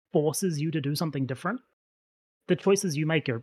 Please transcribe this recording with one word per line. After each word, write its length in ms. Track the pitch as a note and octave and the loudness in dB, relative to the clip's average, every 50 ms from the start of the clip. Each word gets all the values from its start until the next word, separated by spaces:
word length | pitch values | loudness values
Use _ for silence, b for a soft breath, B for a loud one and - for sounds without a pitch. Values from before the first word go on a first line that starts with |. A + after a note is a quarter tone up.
| _ _ - | _ _ 0
forces 460 | E3 D3 D#3 D3 - G3 F#3 D#3+ C#3+ | 2 2 2 0 0 0 -2 0 0
you 80 | D3+ E3 | -2 -2
to 100 | D3+ D#3+ | -2 -2
do 120 | C3 C#3+ D3 | -2 -2 -2
something 320 | - F3 D#3+ C#3+ C#3+ C3+ | -2 -2 -2 -2 -2 -2
different, 340 | A#2+ C3 - - F3 A3+ B3+ - _ _ _ _ _ _ _ _ _ _ _ _ _ _ _ _ - | -2 -4 -4 -4 -6 -6 -6 -8 _ _ _ _ _ _ _ _ _ _ _ _ _ _ _ _ -2
the 60 | F3+ | -2
choices 400 | - - F#3+ G3 F#3+ G3 F#3 C#3+ C#3+ | 0 2 4 2 4 2 0 0 0
you 80 | D#3 D#3 | 0 2
make 200 | E3 D#3 - - | 2 2 0 0
are, 120 | A#2 A#2 | -2 -4